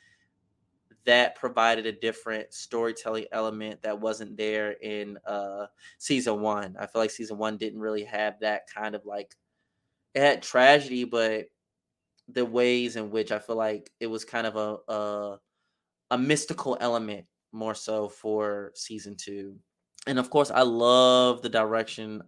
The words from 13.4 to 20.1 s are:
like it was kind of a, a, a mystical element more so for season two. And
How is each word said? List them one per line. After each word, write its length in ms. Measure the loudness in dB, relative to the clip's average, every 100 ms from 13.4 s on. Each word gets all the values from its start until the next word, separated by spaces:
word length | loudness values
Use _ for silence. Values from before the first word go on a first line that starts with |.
| -4 -2
like 340 | -2 -2 -8 -10
it 80 | -8
was 160 | -6
kind 220 | -6 -4 -4
of 100 | -2
a, 360 | -4 -4 -6
a, 480 | -4 -4 -4 -8 -12 _ _ _ _ _ _ -4
a 80 | -2
mystical 580 | 2 0 -2 -6 -4 -2
element 440 | 0 -2 -4 -10 -14 _ _
more 220 | -8 -6
so 340 | -6 -4 -4 -4
for 640 | -8 -4 -2 -2 -4 -8
season 420 | -12 -12 -12 -14 -14
two. 400 | -12 -12 -12 -16 _ _ _ _
And 100 | -4